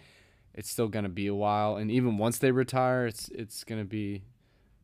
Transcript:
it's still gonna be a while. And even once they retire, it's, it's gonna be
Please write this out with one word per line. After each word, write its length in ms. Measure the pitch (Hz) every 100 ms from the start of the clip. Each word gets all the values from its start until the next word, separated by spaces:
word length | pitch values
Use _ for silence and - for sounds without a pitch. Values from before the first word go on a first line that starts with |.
| - - _ _ _
it's 160 | - -
still 180 | - 113
gonna 200 | 107 101
be 180 | 87 101
a 80 |
while. 420 | 101 104 104 107 104
And 140 | 107
even 280 | 123 123 104
once 200 | 117 120
they 140 | 135
retire, 540 | 127 123 131 127 127 120
it's, 220 | 110 -
it's 340 | - 110 -
gonna 200 | - 110
be 380 | 98 107 101 98 98 _ _ _ _ _